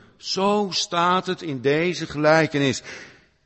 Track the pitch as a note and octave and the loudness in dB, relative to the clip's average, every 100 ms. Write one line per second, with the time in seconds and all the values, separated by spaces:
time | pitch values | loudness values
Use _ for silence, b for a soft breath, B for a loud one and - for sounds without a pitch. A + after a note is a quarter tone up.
0 | b b - F#3+ G3 G#3 G3+ E3 - F3 | b b -8 -2 0 0 -2 -4 -4 0
1 | F3 F#3 F#3 F3+ E3+ C3+ B2 D3+ F3 D#3 | 2 2 -2 -6 -6 -2 2 2 0 -2
2 | D#3+ C#3+ D3+ D#3+ D#3 C#3+ C#3 A2+ B B | -8 0 4 4 4 2 0 -2 B B
3 | B B B B | B B B B